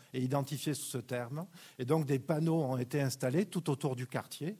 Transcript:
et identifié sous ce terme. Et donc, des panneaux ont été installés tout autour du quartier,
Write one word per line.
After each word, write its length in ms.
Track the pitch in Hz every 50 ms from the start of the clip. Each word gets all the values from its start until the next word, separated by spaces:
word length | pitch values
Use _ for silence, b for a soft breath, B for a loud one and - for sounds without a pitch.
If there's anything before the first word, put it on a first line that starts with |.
| B B B
et 80 | 131
identifié 520 | 127 127 139 143 135 - 151 131 - 156 143
sous 120 | - -
ce 120 | - - 123
terme. 480 | 120 - 127 123 120 117 139 151 180 - B B B B B B
Et 60 | 123
donc, 220 | 120 156 165 151
des 120 | 131 143 127
panneaux 460 | - - 160 151 160 165 160 165 151
ont 140 | 127 131 123
été 240 | 123 123 - 143
installés 440 | 139 131 - - - 127 127 170 214
tout 240 | - - 180 - -
autour 280 | 139 127 - 143 127 123
du 100 | 127 -
quartier, 480 | - 127 - - - - 143 170 214